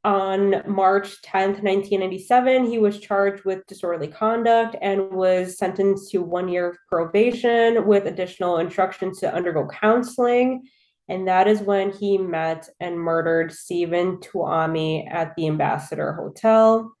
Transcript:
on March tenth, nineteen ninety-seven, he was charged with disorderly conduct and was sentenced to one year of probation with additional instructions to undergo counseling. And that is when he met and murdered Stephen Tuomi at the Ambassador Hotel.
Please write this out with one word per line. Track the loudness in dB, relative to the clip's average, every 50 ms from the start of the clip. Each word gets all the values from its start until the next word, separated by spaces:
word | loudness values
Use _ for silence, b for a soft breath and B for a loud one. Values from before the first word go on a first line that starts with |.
| -2
on | 0 0 2 0 0 0 2 2 2 2 0 0 -2
March | 0 2 4 4 4 2 0 -4 -10 -18
tenth, | -12 -4 -2 0 0 0 -2 -2 -2
nineteen | 0 0 0 0 -2 -2 -2
ninety-seven, | -2 -4 -6 -8 -2 2 2 4 4 4 2 2 2
he | 0 2 2
was | 2 2 0 -2
charged | -6 -2 0 2 2 0 0 -2 -4
with | -6 -6 -6 -8 _
disorderly | -12 -8 -6 -4 -4 -4 -6 -8
conduct | -6 -2 -2 0 0 0 2 4 4 4 2 0 -4 -4
and | -4 -2 0 0 -2 -2
was | -2 0 2 2 2 2 0 -4 -6 -6
sentenced | -4 -4 -2 0 2 2 2 0 -2 -4
to | -4 -4
one | -2 -2 -4 -4 -2 -2
year | -2 -2 -2 -4
of | -6 -10 _ _
probation | -2 -2 -2 0 2 2 2 2 2 0 0 2 4 4 4 4 4 2 4 4
with | 4 4 2
additional | -2 -4 -6 -6 -8 -6 -4 -2 0 0 0
instructions | -2 -2 0 -2 -2 -2 -2 -6 -8 -8 -6 -4
to | -4 -4 -4
undergo | -2 -4 -2 -2 -2 -4 -4
counseling. | -6 0 2 2 2 2 0 -2 -2 -2 0 2 4 2 2 2 0 -4 b b b b b b b _ _ -8
And | -8 -4 -2 2
that | 2 4 4 4
is | 4 2
when | 2 0 0 0 0 -2
he | -4 -4 -2 0 0 0
met | 0 -2 -2 -2 -2 -2 -4 -6 -10 -16 _ _
and | -8 -6 -6 -4
murdered | -2 0 0 0 0 2 2 2 0 -2 -6
Stephen | -12 -12 -6 -4 -4 -2 0 0 0 0 -2 -4 -6
Tuomi | -10 -10 -6 -6 -4 -2 0 0 0 0 -2 -2 -2 -2 -2 -4 -6 -6
at | -6 -6 -6 -6 -4
the | -4 -2 -2
Ambassador | 0 0 0 0 -2 -4 -6 -8 -6 -6 -4 -4 -6
Hotel. | -6 -10 -10 -10 -2 2 4 6 6 6 6 4 2 0 -6 -14 _